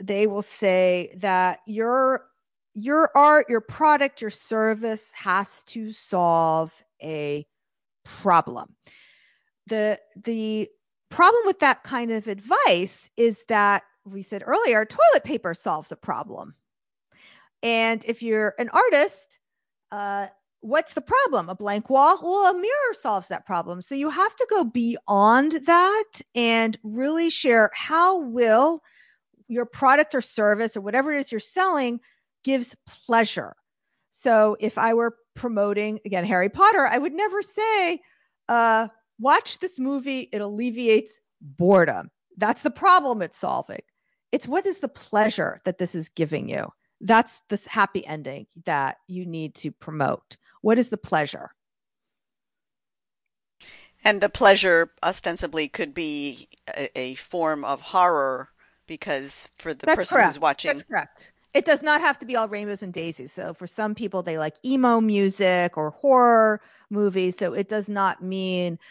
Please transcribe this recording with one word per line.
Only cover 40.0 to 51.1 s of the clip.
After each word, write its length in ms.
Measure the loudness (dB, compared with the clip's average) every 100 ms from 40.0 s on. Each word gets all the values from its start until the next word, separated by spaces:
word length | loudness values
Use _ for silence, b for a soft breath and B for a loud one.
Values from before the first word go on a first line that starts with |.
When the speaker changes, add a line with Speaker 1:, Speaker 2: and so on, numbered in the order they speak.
| -6 -8 -8
Speaker 1:
it 100 | -8
alleviates 800 | -8 -6 -6 -2 2 2 0 -10 _ _
boredom." 720 | -18 0 4 6 4 0 -10 _ _ -4
That's 240 | -4 -2
the 80 | -4
problem 540 | 0 4 4 4 -2
it's 160 | -6 -6
solving. 420 | -6 -6 -8 -16 -18 _ _ _ _
It's 160 | -6 -2
what 200 | -2 -2
is 120 | -4
the 100 | -8
pleasure 720 | -12 -4 0 0 0 -6 -6 -8
that 140 | -6
this 160 | -6 -6
is 140 | -10
giving 400 | -6 -4 -4 -6
you? 160 | -8 -8 -14 _ _
That's 420 | 2 2 2 -6 _
this 160 | -10 -6
happy 400 | -2 -2 -2 -10
ending 400 | -10 -12 -14 -16 -12 -4
that 320 | -2 -2 -6 -12
you 180 | -12 -10
need 300 | -10 -10 -10
to 160 | -12
promote. 680 | -12 -12 -4 -2 -2 _ -20 b b
What 160 | 0 2
is 120 | 0
the 80 | -6
pleasure? 520 | -4